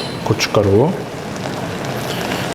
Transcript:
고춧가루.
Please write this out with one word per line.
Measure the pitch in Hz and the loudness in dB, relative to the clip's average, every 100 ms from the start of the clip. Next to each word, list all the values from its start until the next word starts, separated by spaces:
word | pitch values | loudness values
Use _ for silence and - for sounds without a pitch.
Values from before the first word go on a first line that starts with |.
| - - | -6 -6
고춧가루. | - 107 - 110 101 101 151 - - - - - - - - - - - - - - - - | -2 0 2 4 6 6 6 2 -6 -8 -8 -6 -6 -4 -6 -4 -4 -4 -4 -4 -2 -2 -2